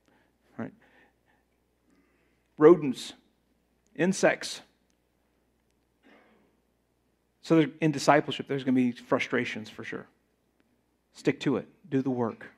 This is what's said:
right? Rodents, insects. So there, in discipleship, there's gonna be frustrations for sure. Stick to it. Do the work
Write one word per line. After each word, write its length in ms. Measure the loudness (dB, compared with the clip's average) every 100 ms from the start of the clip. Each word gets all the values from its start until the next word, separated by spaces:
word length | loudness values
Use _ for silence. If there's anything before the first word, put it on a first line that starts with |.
| _ _ _ _ _ -14
right? 140 | -14 -16 _ _ _ _ _ _ _ _ _ _ _ _ _ _ _ _ _ 6
Rodents, 560 | 8 8 4 -6 -10 -18 _ _ _ _ _ _ _ -4
insects. 640 | -2 2 0 0 -8 -14 -18 _ _ _ _ _ _ _ _ _ _ _ _ _ _ -20 _ _ _ _ _ _ _ _ _ _ _ _
So 140 | 0 2
there, 140 | 2 0
in 100 | -2
discipleship, 560 | 0 4 4 2 -6 -8
there's 160 | -6
gonna 120 | 0 2
be 160 | 0
frustrations 800 | -2 -4 -2 -2 -4 -4 -8 -14
for 140 | -16
sure. 220 | -14 -14 -16 _ _ _ _ _ _ _ _ _ _
Stick 260 | -8 -4 -2
to 160 | -2 -4
it. 100 | -6 _ -6
Do 140 | -6
the 80 | -4
work 340 | -4 -6 -8 -18